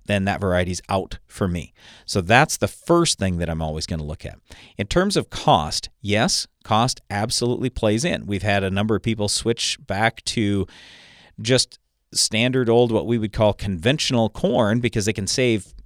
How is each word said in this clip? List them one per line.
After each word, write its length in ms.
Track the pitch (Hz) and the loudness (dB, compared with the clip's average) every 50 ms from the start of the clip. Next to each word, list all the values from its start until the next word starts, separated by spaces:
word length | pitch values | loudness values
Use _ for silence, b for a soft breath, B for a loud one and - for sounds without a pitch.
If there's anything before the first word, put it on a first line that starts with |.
| _ | _
then 180 | - 101 98 95 | -2 -2 0 0
that 160 | 98 - - | -2 -2 -2
variety's 400 | 101 95 90 90 90 90 90 - - - | -2 0 0 0 0 0 -4 -8 -6 -4
out 300 | 101 98 87 - - - - _ | -4 -4 -4 -6 -10 -14 -14 _
for 180 | - - 104 | -6 -4 -2
me. 280 | 92 87 85 - - B B B B B B B | -2 -2 -4 -6 -10 B B B B B B B
So 160 | B - 101 | B -4 -4
that's 340 | 85 87 113 127 156 - - | 2 4 4 4 4 4 0
the 100 | - 107 | -2 -2
first 520 | 98 - - - - 170 170 170 - - - | -4 -4 -8 0 2 4 4 4 2 0 0
thing 180 | 98 95 87 85 | -2 -2 0 -2
that 120 | 85 82 | -2 -4
I'm 100 | 82 80 | -4 -4
always 240 | 80 78 78 78 - | -4 -4 -4 -6 -6
gonna 160 | - 87 80 | -6 -6 -6
look 220 | 76 73 76 - - | -6 -8 -10 -10 -12
at. 140 | - 50 - _ B B B B B B B | -14 -16 -16 _ B B B B B B B
In 80 | - | -6
terms 320 | - - 180 185 208 185 170 | 0 0 0 2 2 0 -2
of 100 | 117 - | -2 -4
cost, 640 | - - - 160 135 87 76 73 - - - - - _ | -10 -2 2 4 4 4 2 -2 -6 -8 -8 -10 -16 _
yes, 460 | - 101 101 107 123 - - - - - _ _ _ | -4 0 2 2 2 2 0 -2 -4 -8 _ _ _
cost 380 | - 110 110 120 127 - - - _ | 0 2 2 2 2 -2 -6 -8 _
absolutely 600 | 98 101 110 120 - - 120 120 123 - 127 123 | -4 -4 -2 -2 -2 -2 0 0 -2 -2 -4 -6
plays 340 | - - - 107 107 113 143 | -4 0 0 2 2 2 0
in. 220 | - - - 57 | -2 -4 -4 -4
We've 160 | 98 101 92 | -4 -4 -2
had 220 | 87 107 101 101 98 | 0 0 0 2 0
a 60 | 95 | 0
number 260 | 95 98 104 110 110 | 0 -2 0 0 0
of 60 | 95 | 0
people 260 | - 117 110 110 104 101 | 0 -2 -2 -2 -2 -2
switch 500 | - - - 113 117 - - - - - - | -2 -2 -2 -2 -2 -2 -2 -4 -6 -8 -8
back 380 | - 95 98 110 117 - - - | -6 -2 0 0 0 0 -2 -8
to 420 | - - 123 107 101 101 98 92 B B B B B B B B B B B B B B - | -6 -2 0 0 0 0 0 -2 B B B B B B B B B B B B B B -10
just 380 | 110 113 131 120 - - - _ _ _ _ _ _ _ - | -2 2 2 2 2 -2 -6 _ _ _ _ _ _ _ -4
standard 560 | - - - - 107 120 127 127 131 123 113 | -4 -2 0 2 2 2 2 2 2 2 4
old, 200 | 113 120 123 113 | 6 6 4 4
what 160 | 113 101 73 | 2 0 2
we 120 | 104 120 117 | 0 0 0
would 160 | 107 104 - | 0 -2 0
call 180 | - 110 104 | 2 2 2
conventional 800 | 98 - - 101 95 82 80 120 143 156 - - 135 117 113 107 | 2 0 -4 -4 -4 0 0 0 0 0 0 0 2 2 0 0
corn, 500 | - - - 190 247 - 113 101 113 120 | -2 -2 -2 0 2 2 2 2 2 2
because 240 | 123 117 - 113 95 | 0 0 -2 0 0
they 80 | 110 | 0
can 140 | 104 - 98 | -2 -2 -4
save 480 | - - 139 131 123 110 101 - - - - - | -4 0 0 2 2 2 0 -2 -8 -18 -20 -20